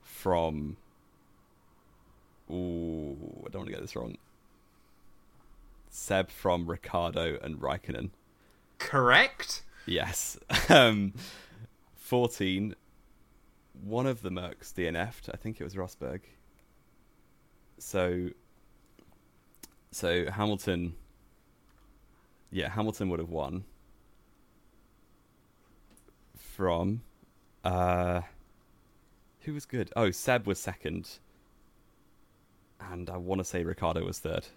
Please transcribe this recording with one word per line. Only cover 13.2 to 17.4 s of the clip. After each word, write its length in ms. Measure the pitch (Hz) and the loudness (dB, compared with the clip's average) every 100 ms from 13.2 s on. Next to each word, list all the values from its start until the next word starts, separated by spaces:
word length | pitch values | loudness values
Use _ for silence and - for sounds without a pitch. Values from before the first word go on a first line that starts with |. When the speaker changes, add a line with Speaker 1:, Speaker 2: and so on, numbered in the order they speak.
| _ - - _ _ 65 | _ -20 -20 _ _ -14
Speaker 1:
one 240 | 101 113 135 | -4 0 0
of 140 | 117 | -2
the 80 | 95 | -4
Mercs 440 | 90 90 - - | -6 -6 -10 -12
D 140 | - 85 | -2 0
N 80 | |
F'd. 340 | 82 107 - - | 0 -4 -6 -12
I 40 | - | -8
think 220 | 110 110 | -8 -8
it 40 | |
was 100 | - | -8
Rosberg. 460 | 95 92 - 65 90 - - - - - - _ - - - _ _ | -6 -8 -8 -8 -8 -12 -20 -20 -20 -20 -20 _ -20 -20 -20 _ _